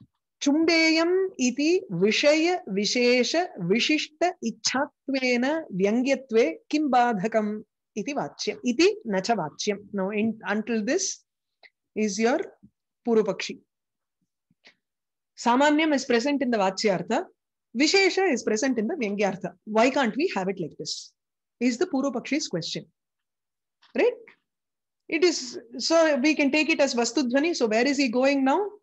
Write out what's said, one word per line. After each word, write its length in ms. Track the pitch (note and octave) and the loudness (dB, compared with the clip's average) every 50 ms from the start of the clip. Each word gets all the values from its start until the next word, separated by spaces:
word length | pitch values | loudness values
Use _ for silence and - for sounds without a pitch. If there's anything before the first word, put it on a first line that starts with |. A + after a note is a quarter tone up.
| - _ _ _ _ _ _ _ | -20 _ _ _ _ _ _ _
चुम्बेयम् 880 | - C#4+ C#4+ D#4 E4 D#4+ E4+ E4 D#4+ D#4+ D#4+ D#4+ E4 E4+ F4+ F#4+ F#4+ F#4+ - - | -2 0 2 2 2 2 4 4 4 4 2 2 2 2 2 0 0 -2 -2 -2
इति 460 | B3+ B3 B3 C#4 C#4+ D#4 F4 F#4 - - F#3+ | -2 -2 0 0 0 0 0 0 -2 -4 -2
विषय 720 | E3 F#3+ G#3+ G#3+ - - D4 D4+ D#4+ D#4 F4 F#4 F4 - - | 0 0 2 2 2 4 4 4 4 2 0 0 -2 -4 -4
विशेष 680 | F#3+ G3 G#3 G3 - B3 A#3+ A#3+ B3 B3 A#3+ A#3+ - D#4+ F4+ F4+ - - | -4 -2 -2 -2 0 2 2 4 4 4 2 2 0 -2 -2 -2 -6 -6
विशिष्ट 640 | F3+ E3+ G3 A#3 - - D4+ D4+ - - - _ E4 F4+ F4+ - - | -2 0 0 2 2 2 0 0 -2 -6 -4 _ -2 -2 -2 -4 -6
इच्छात्वेन 1200 | A3+ A3 - - - - B3+ C#4+ - - _ _ - C4+ C4+ B3+ B3+ B3 A#3+ B3 C4+ D#4 D#4+ D#4 - G#3 | -8 -8 -4 -6 -4 -2 -2 -2 -4 -6 _ _ -4 -4 -2 0 2 2 2 2 0 -2 -2 -4 -6 -4
व्यङ्ग्यत्वे 880 | F3+ F#3+ G3 A3 B3 B3+ C4+ C4+ C4 - - A3 A3+ B3+ D#4+ D#4+ - - _ | 0 0 2 2 0 2 0 0 -2 -2 0 2 2 2 2 0 -6 -8 _
किं 200 | - D4+ D#4 C#4+ | -2 0 0 2
बाधकम् 720 | B3 B3 A#3+ A#3+ A#3+ F#3+ F3 A3+ A3 A3 G#3+ G#3+ G#3+ G#3+ - _ _ _ _ _ _ | 4 4 4 2 2 0 -2 0 0 0 -2 -2 -6 -8 -12 _ _ _ _ _ _
इति 160 | A3+ G3 B3 C#4+ | -8 -8 -6 -4
वाच्यम्, 460 | C4 D#3+ C#3+ - - - G#3 G3+ - - | -4 -6 -6 -8 -6 -6 -6 -6 -4 -4
इति 360 | B3 A#3 A#3+ E4+ G4 A4 - - | -2 2 4 4 4 2 0 -4
न 140 | A3+ G3 F#3+ | -4 -4 -2
च 100 | F#3 - | 0 0
वाच्यम्। 480 | A#3 G3+ D#3+ - - - - G#3 G3+ G3+ | -2 -2 -2 -6 -8 -6 -4 -4 -4 -4
Now, 320 | - - - G3 F#3 F#3+ | -8 -10 -6 -4 -4 -2
in, 280 | G#3+ G#3 G#3+ A3+ A3 - - | -2 -2 -2 -2 -4 -6 -6
until 380 | - G#3 A3 G#3+ B3+ A#3 A3 G#3 | -4 -4 -4 -2 -2 -4 -2 -2
this 200 | A#3 C#4+ F#4+ - - - - _ _ _ _ _ _ _ _ _ - _ _ _ _ _ G3+ | -2 -2 -2 -4 -6 -8 -10 _ _ _ _ _ _ _ _ _ -20 _ _ _ _ _ -4
is 200 | G#3+ G#3+ F#3+ G3+ | -4 -2 -2 0
your 200 | A3+ A3+ C#4 E4+ G4+ - - _ - - _ _ _ _ _ _ _ | 0 0 0 0 -4 -8 -14 _ -20 -20 _ _ _ _ _ _ _
पूर्वपक्षी। 520 | A#3+ A#3 A3 G3+ F#3+ F3+ F#3+ - - F#3+ - _ _ _ _ _ _ _ _ _ _ _ _ _ _ _ _ _ _ _ _ _ - _ _ _ _ _ _ _ _ _ _ _ _ _ - | 0 2 2 2 0 -2 -6 -8 -10 -10 -14 _ _ _ _ _ _ _ _ _ _ _ _ _ _ _ _ _ _ _ _ _ -20 _ _ _ _ _ _ _ _ _ _ _ _ _ -4
Samanyam 560 | - B3 A#3+ B3+ C#4+ D4+ D4 D4+ D#4+ D#4+ D4 | 0 2 4 4 4 4 4 4 2 2 2
is 100 | C4+ C4+ | 0 0
present 380 | - A#3+ A#3 A3+ C#4+ D4 C4 C#4 | 0 0 0 2 0 0 0 0
in 80 | B3 | 0
the 80 | A#3+ G#3+ | 0 2
Vachyartha, 640 | F#3+ F#3+ F#3+ - - G#3+ F#3 E3+ F3 - A3 D4 F#4 - _ _ _ _ _ _ _ _ _ | 0 0 0 0 0 0 0 0 -2 -2 -4 -4 -4 -6 _ _ _ _ _ _ _ _ _
Vishesha 560 | A3+ D4 D4+ - G4 G4 F4+ - F#4 F#4+ F#4 C#4 | 0 0 2 4 4 4 4 2 2 0 2 0
is 100 | - - | 0 -2
present 360 | A#3+ G#3+ G#3+ C#4 C4+ B3+ A#3 | -2 -2 0 0 -2 -2 -2
in 80 | G#3 | -2
the 80 | A3+ F#4 | -4 -4
Vyangyartha। 580 | E4 A#3 G3 G3+ G3+ G#3+ F#3+ F#3+ F3+ - F3 - _ _ | -4 -4 -4 -2 -2 -2 -2 -2 -4 -10 -12 -12 _ _
Why 260 | - G#3 G#3+ A3+ C4+ | -2 2 2 2 4
can't 260 | C4 D4 C4+ A3 F3+ | 2 2 0 0 0
we 160 | A#3 D#4+ F#4+ - | -2 -2 -2 -2
have 120 | G3+ F#3 F#3 | -4 -4 -4
it 120 | G3 F3+ | -4 -6
like 160 | F3 - E3 - | -8 -10 -10 -12
this? 340 | D3+ - - - - - _ _ _ _ _ _ _ _ _ _ A#3+ B3+ | -12 -10 -10 -12 -14 -18 _ _ _ _ _ _ _ _ _ _ -2 -2
is 100 | A#3 B3 | 0 0
the 80 | F4+ | -2
Purva 260 | F#4 - C4 C4 C#4 C4 | -2 -2 -2 -4 -2 -4
Pakshi's 360 | A#3+ A3+ - C4 A#3+ - - | -6 -6 -4 -4 -4 -4 -4
question. 360 | - E3+ E3 - - E3+ D3+ - _ _ _ _ _ _ _ _ _ _ _ _ _ _ _ _ _ _ _ _ _ | -6 -6 -6 -6 -10 -10 -12 -14 _ _ _ _ _ _ _ _ _ _ _ _ _ _ _ _ _ _ _ _ _
Right? 180 | A#3+ F4 B4 B4 - - - _ _ _ _ _ _ _ _ _ _ _ _ _ _ _ - | 0 0 0 0 -2 -12 -20 _ _ _ _ _ _ _ _ _ _ _ _ _ _ _ -6
It 160 | - D#4+ E4+ | -2 2 2
is, 340 | F4 C#4 - C4 - - F4+ - - A#3+ C4+ | 2 2 0 -6 -10 -14 -16 -16 -16 -12 -8
so 380 | - - D#4+ E4 D#4+ D#4+ C#4+ | -2 2 4 4 4 4 2
we 180 | C4 A#3+ D#4 D4+ | 2 2 2 2
can 160 | D#4 D4 C4+ | 2 2 2
take 200 | C4+ D4+ D#4 C#4 D#4+ | 2 2 2 0 2
it 60 | D4 | 2
as 140 | C#4+ C4+ B3+ | 2 0 2
Vastudhvani. 600 | A#3 A#3 A3+ - D#4 C#4 A#3+ A#3+ C#4 D4 F4 E4+ | -2 -2 0 0 -2 -2 0 0 0 0 0 0
So 120 | - B3 | 0 0
where 200 | G#3+ G#3 A3+ B3 | 0 2 2 2
is 120 | C#4+ C#4+ C4+ | 2 2 0
he 100 | C#4 B3 | 0 0
going 360 | G#3+ B3 C4 C#4 C#4+ C#4 C4 | 2 2 2 2 2 2 2
now? 160 | C4 C#4 F4 G#4 G4+ - - | 2 2 2 0 -4 -8 -14